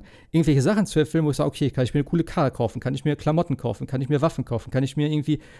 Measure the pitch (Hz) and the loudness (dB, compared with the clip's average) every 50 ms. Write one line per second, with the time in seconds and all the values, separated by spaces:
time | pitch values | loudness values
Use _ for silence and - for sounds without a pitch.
0 | - - - - - _ - 160 170 160 147 139 123 170 214 208 190 - - 160 | -4 -8 -18 -20 -8 _ 0 2 4 4 4 4 4 4 4 2 2 2 2 0
1 | 147 - - 165 156 147 139 - 147 143 - - 151 131 - - 127 113 - 147 | 2 2 2 0 2 2 0 0 0 -2 0 -2 -2 -2 0 0 -2 0 0 -2
2 | 139 - - 165 160 - - 180 147 127 - - 120 110 - 107 - 135 139 135 | 0 0 0 0 0 0 0 0 0 0 0 0 -2 -2 -2 -4 -4 -4 -4 -2
3 | - 151 147 - - 156 156 165 170 - 139 - - 117 110 - 135 - - 131 | -2 -2 -2 0 0 0 2 2 0 0 -2 -4 -2 -4 -4 -6 -6 -6 -4 -4
4 | 139 127 151 139 147 165 - - - - 120 110 - - - 131 135 131 - 151 | -2 0 0 2 2 0 0 -2 -4 -4 -4 -4 -4 -4 -2 -2 -2 -2 0 -2
5 | 147 151 151 151 135 - 151 - - - - | 0 0 0 0 0 0 -2 -2 -4 -10 -20